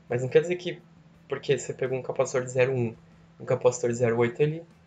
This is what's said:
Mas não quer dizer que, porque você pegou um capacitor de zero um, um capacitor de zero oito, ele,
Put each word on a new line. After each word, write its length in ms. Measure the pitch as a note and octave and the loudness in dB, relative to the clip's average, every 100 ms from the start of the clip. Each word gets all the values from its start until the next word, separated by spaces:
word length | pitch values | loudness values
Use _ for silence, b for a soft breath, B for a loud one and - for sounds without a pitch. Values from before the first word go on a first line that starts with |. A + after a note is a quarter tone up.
| - | -6
Mas 140 | A#2+ | -4
não 60 | B2+ | 2
quer 120 | D#3+ | 4
dizer 140 | E3 F3+ | 4 -2
que, 260 | - D#3 - - - - - | -6 -12 -16 -20 -20 -20 -10
porque 280 | C3 - C3 | -8 -2 -2
você 180 | - | -2
pegou 220 | - C3 C3 | -6 -4 -4
um 60 | |
capacitor 420 | B2 B2+ B2+ C3+ | -4 -2 0 -2
de 60 | B2+ | -2
zero 220 | B2+ B2+ | 0 2
um, 220 | C3 A#2 A2 - - - - | 2 -2 -4 -16 -20 -20 -16
um 60 | - | -4
capacitor 460 | B2+ B2+ B2 A#2+ | 2 2 2 0
de 60 | A#2 | 2
zero 200 | A#2+ A#2 | 2 4
oito, 240 | A#2+ A#2 | 2 2
ele, 220 | D3+ D#3+ E3 - | 0 0 -10 -20